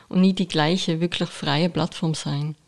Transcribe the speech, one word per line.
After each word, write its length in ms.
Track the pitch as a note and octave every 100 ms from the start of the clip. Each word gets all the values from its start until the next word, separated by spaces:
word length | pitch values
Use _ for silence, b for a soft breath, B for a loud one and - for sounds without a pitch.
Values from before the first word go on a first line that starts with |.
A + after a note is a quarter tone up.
| b
und 120 | F#3
nie 140 | F#3+
die 120 | F#3+ F3
gleiche, 540 | D#3+ D3+ F#3+ - D#3+
wirklich 300 | F3 - F3
freie 400 | - D#3 C#3+ F3+
Plattform 440 | D#3+ E3 - E3
sein. 400 | D3+ D3+ C#3+ D3+ D3+